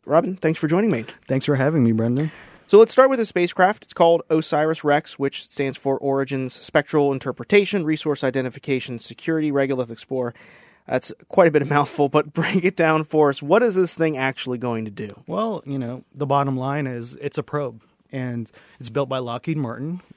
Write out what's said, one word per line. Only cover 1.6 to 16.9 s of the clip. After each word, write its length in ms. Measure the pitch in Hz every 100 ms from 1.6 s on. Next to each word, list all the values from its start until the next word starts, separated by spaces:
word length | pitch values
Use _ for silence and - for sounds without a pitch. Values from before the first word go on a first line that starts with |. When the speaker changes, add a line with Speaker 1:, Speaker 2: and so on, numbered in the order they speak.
| 135 160
Speaker 2:
me, 80 | 117
Brendan. 400 | 110 113 127 156 - - - -
Speaker 1:
So 100 | 202
let's 140 | 226
start 180 | - 269
with 80 | 262
the 60 |
spacecraft. 580 | 214 180 175 - 185 -
It's 100 | -
called 300 | - 170 170 -
osiris 540 | 160 - 156 156 165
rex, 340 | 147 143 - -
which 240 | 139 - -
stands 260 | - 135 127
for 220 | 139 135
Origins 560 | 139 135 135 135 127
Spectral 560 | - - 151 - 156 143
Interpretation, 760 | 135 135 - 151 208 196 202
Resource 380 | 151 156 156 139
Identification, 800 | 135 131 127 - - 131 - 117
Security, 500 | - 113 - 160 151
Regolith 400 | 139 135 131 117
Explorer. 420 | 113 - 131 120 - - - _ _ -
That's 260 | 127 - - -
quite 220 | - 170
a 20 |
bit 120 | 151
of 60 | 143
mouthful, 400 | 147 143 - 139
but 240 | 151 151
<laughs> 0 |
break 320 | - 160 185
it 120 | 175 -
down 260 | 160 156
for 280 | 151 156 147
us. 120 | 135
What 220 | 143 202
is 100 | 240
this 200 | 185 175
thing 220 | - 160 139
actually 420 | 135 131 127 123
going 260 | 123 113
to 80 | 110
do? 280 | 101 104 - -
Speaker 2:
Well, 340 | 185 226 185 139
you 140 | 139
know, 240 | 120 127 -
the 120 | 135 139
bottom 300 | 139 139 127
line 300 | 131 143
is 300 | 135